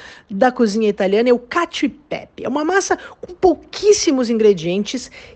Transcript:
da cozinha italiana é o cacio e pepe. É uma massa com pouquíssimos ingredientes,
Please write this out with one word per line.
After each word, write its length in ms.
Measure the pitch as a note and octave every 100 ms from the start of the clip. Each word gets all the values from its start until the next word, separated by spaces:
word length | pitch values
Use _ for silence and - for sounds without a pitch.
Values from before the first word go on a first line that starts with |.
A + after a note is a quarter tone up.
| - - -
da 180 | G3 B3+
cozinha 380 | B3 A3+ G#3+ G#3+
italiana 400 | G3+ G3 G3+ B3
é 60 |
o 60 | B3
cacio 480 | - E4+ E4+ - C4
e 20 |
pepe. 560 | - - - - - -
É 20 |
uma 160 | C#4+
massa 320 | D#4 F#4+ - F#4
com 380 | - - -
pouquíssimos 960 | F4+ F#4 D4+ - - G#4 G4+ E4+ C4 A#3
ingredientes, 840 | A3+ G#3+ F#3 E3 F#3+ G3+ B3 - - -